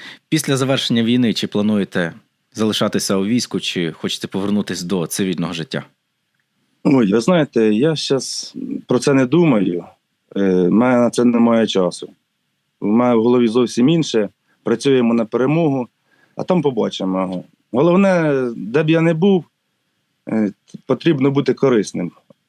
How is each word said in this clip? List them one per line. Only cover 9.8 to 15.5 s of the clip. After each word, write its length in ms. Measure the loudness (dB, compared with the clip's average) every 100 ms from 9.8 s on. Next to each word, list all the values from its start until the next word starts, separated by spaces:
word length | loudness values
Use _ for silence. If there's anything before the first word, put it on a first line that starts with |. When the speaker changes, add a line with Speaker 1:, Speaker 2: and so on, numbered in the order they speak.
| -8 _ _ _ _ -2
Speaker 2:
Е, 260 | 0 2
в 80 | 2
мене 300 | 2 2 2
на 100 | 2
це 140 | 2
немає 420 | 2 4 2 2 2
часу. 420 | 0 -2 -4 -14 -20 _ _ _ _ _ _
В 60 | 0
мене 280 | 2 2
в 80 | 2
голові 260 | 4 2 2
зовсім 400 | 2 0 2 2
інше. 400 | 2 0 -2 -4 -8 _ _
Працюємо 520 | -4 -2 2 2 2
на 100 | 0
перемогу, 640 | -2 -2 0